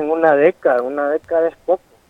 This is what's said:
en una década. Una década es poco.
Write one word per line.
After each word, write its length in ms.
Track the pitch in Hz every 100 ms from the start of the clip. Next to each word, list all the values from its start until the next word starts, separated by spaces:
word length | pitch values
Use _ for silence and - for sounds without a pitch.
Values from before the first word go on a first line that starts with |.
en 100 | 151
una 240 | 160 160
década. 480 | 143 156 185 160 123
Una 280 | 123 147 143
década 380 | 156 - 165 165
es 80 | - -
poco. 160 | 185 _ _